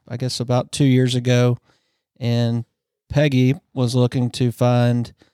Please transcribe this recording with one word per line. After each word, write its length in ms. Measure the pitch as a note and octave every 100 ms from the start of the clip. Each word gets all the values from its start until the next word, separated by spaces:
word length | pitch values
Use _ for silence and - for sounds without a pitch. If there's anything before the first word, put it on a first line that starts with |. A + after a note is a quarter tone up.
| _
I 80 | B2
guess 240 | B2+ -
about 320 | A#2+ B2 -
two 120 | -
years 300 | C#3 B2+ B2+
ago, 440 | B2 B2 B2 B2 B2 _ _ _ _ _ _
and 460 | A#2+ A#2+ A#2 A#2 A2+ _ _ _ _
Peggy 460 | C#3+ D3 B2+ B2+ C#3 _
was 220 | - B2
looking 360 | B2 B2 C3 B2
to 200 | - B2
find 640 | - B2 B2 A#2+ A#2+ A#2 - _